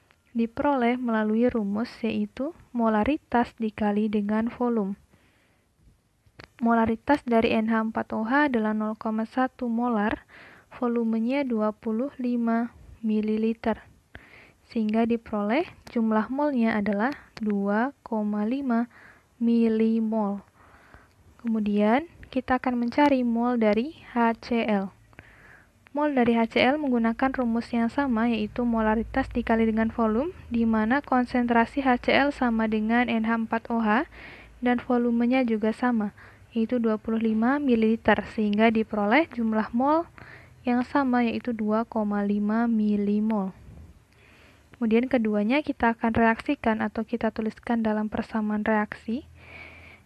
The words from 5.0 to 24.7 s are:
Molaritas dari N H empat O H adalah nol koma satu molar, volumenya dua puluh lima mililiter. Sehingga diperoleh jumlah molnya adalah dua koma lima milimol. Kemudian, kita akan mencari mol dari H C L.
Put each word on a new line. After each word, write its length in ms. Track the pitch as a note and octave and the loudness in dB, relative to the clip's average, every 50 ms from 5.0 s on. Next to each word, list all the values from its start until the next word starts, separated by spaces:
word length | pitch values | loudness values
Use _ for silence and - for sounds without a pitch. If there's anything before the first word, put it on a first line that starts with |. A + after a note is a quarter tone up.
| _ _ _ _ _ _ _ _ _ _ _ _ _ _ _ _ _ - _ _ _ _ _ _ _ _ _ - - - _ - | _ _ _ _ _ _ _ _ _ _ _ _ _ _ _ _ _ -20 _ _ _ _ _ _ _ _ _ -20 -20 -20 _ -2
Molaritas 640 | A#3+ A3+ A#3 A#3 A3+ A3 A3+ A3 _ - C#4+ D4 - | 0 2 4 4 2 2 0 -2 _ 0 0 0 2
dari 320 | A#3+ A#3 A3+ A3+ - - | 2 2 2 2 2 0
N 140 | A3+ A3 A3 | 0 0 0
H 180 | A3+ A3 A3 A3 | 0 0 0 -2
empat 240 | A3 A3+ A3+ - A3+ | -4 -6 -6 -4 -4
O 80 | A3 A3 | -4 -2
H 260 | A3 C4 C#4+ D4+ D4 B3 | 0 2 2 2 2 0
adalah 220 | A3+ G#3+ G#3+ G#3+ | 0 0 0 -2
nol 220 | G#3+ G#3+ G#3+ A3 - | -2 -4 -4 -6 -6
koma 260 | - A3 A3 A3 A3 | -6 -4 -4 -4 -4
satu 400 | - - C4 B3+ B3+ - - B3+ | -4 -2 -2 -2 -2 -4 -6 -6
molar, 600 | A#3+ A3+ A#3 A#3+ B3 A#3 G#3 G3+ A3 D4 - - _ - - - - - - _ _ - | -4 -2 -2 -2 0 0 0 0 0 -2 -4 -8 _ -20 -20 -20 -20 -20 -20 _ _ -8
volumenya 640 | - B3+ A#3+ A#3 A#3+ A#3 A3+ A3+ A3+ A3 A#3+ C4+ C#4+ | -4 -4 -2 -2 0 -2 -2 -2 -2 -2 -2 -2 -2
dua 320 | C#4+ B3+ A#3 G#3+ G#3+ G#3+ G#3+ | -2 -2 -2 -2 -2 -2 -4
puluh 400 | - - A3+ A3 A3 C4 C#4+ - - | -4 -6 -4 -4 -4 -4 -6 -6 -6
lima 480 | B3 B3 B3 A#3+ A#3 A#3 A3+ A#3 A#3+ A#3 - - - - - - | -4 -2 -2 0 0 0 0 0 -2 -4 -8 -16 -20 -20 -18 -6
mililiter. 800 | A3+ G#3+ G#3+ G#3+ G#3+ G#3+ G#3+ A3 A3 A3+ A3+ - - A3+ G#3 - - - - _ _ _ _ - - - - - - - _ _ _ | -4 -2 0 0 0 0 -2 0 0 -2 -2 -2 -4 -4 -4 -4 -8 -20 -20 _ _ _ _ -20 -20 -20 -20 -20 -20 -20 _ _ _
Sehingga 420 | _ - A#3+ G#3+ G#3+ G#3+ A3+ A#3 | _ -4 -4 -2 0 0 0 2
diperoleh 640 | A3+ A#3 A3+ - - A3 G#3 G3+ G#3 A3+ D4+ F4+ - - - - - - | 0 0 -4 -4 -6 -4 -4 -2 0 0 -2 -2 -4 -10 -20 -20 -6 -2
jumlah 340 | A#3+ A3+ A3 G#3+ G#3+ G#3+ | 0 0 2 2 0 0
molnya 480 | - B3+ C#4 D4 D4 C#4 A#3+ A3+ A3+ A3 G#3+ G3+ | -2 -2 -2 -2 0 2 2 2 2 0 0 -2
adalah 300 | G#3+ G3+ G3+ A3 C4 D4 - - - _ - | -2 0 0 -2 -2 -4 -6 -12 -20 _ -6
dua 560 | A3 G#3+ G#3 G3+ G3 G3+ G3+ G#3+ A#3+ C#4+ - _ _ | -4 -2 -2 0 0 0 0 0 0 -2 -4 _ _
koma 400 | - A#3 G#3+ G#3 G#3 G#3 G#3 G#3 | -6 -4 -4 -2 -2 -2 -2 -2
lima 480 | G#3+ B3+ C#4 C#4+ B3+ A#3 A3+ A#3+ - - - - - - _ _ _ _ _ | -2 -4 -4 -2 -2 0 0 -2 -4 -8 -20 -20 -20 -20 _ _ _ _ _
milimol. 1040 | A#3 A#3 A#3 A#3 A3+ A3+ A3 A3 A3+ A3+ A3+ A3+ A3+ G#3+ A3 A3 G#3 G3 G3+ G3+ - _ _ _ - - - - - - - - - _ _ _ _ - _ - | 0 2 4 4 4 2 4 2 2 2 2 0 0 0 0 0 -2 -2 -4 -6 -10 _ _ _ -20 -20 -20 -20 -20 -20 -20 -20 -20 _ _ _ _ -20 _ -8
Kemudian, 680 | - A#3 A3 A3 G#3 G#3 G3+ G#3 G#3 G#3+ A3+ C#4 E4+ - - - - | -4 -2 -2 0 0 0 2 4 4 4 4 2 0 -4 -14 -20 -20
kita 300 | - - C4+ - - B3+ | -6 -6 -6 -2 0 -2
akan 260 | B3+ - C4 B3 A#3+ A#3+ | 0 0 -2 -2 -2 -2
mencari 380 | A#3+ - - D4 C#4+ C#4 B3+ B3 | 0 2 4 4 4 4 2 2
mol 320 | A#3+ A3+ A#3 A#3 B3 B3 | 0 0 0 0 0 0
dari 380 | A#3+ A3+ G#3 G#3 A3 B3 D#4 - - - - | 2 2 2 2 2 -2 -4 -8 -14 -20 -6
H 60 | - A#3+ A#3 A3+ A#3 - | -2 0 0 0 0 -2
C 240 | - - A#3+ A#3 A3+ | -4 -2 -2 -2 0
L. 240 | A3+ | 0